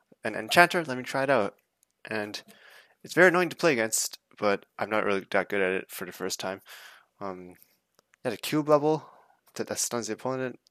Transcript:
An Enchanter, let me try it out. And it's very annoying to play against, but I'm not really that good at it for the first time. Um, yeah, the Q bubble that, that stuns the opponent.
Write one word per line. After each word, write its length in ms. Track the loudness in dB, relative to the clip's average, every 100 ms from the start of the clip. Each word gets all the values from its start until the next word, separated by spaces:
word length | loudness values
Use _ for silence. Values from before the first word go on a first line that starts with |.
| _ _
An 120 | -8 -6
Enchanter, 480 | 0 6 6 6
let 140 | -4 -6
me 60 |
try 200 | -4 -2
it 60 | 2
out. 260 | 2 2 -4 _ _ _ _ -8
And 360 | -6 -6 -10 -16 -20 -20 -20 -20 _
it's 100 | -4
very 160 | 6 6
annoying 200 | 6 0
to 60 | 0
play 160 | 2
against, 480 | 2 0 0 -4 -8 _ -2
but 280 | 0 0 -4 -8
I'm 120 | -2
not 160 | 0 0
really 200 | -2 0
that 180 | -2 0
good 120 | 0
at 100 | 0
it 140 | 0 -6
for 160 | -12 -12
the 60 |
first 280 | -8 -6 -6
time. 220 | -6 -8 -12 -20 -20 -20 _ -14
Um, 360 | -12 -12 -14 -20 _ _ _ _ _ _
yeah, 80 | -8
the 60 | -6
Q 240 | -2 -2
bubble 440 | 4 4 4 0 -4 -20 _ _ _ -10
that, 120 | -6
that 120 | -4
stuns 280 | -4 -4 -6
the 60 |
opponent. 460 | -6 -4 -4 -6 -8 _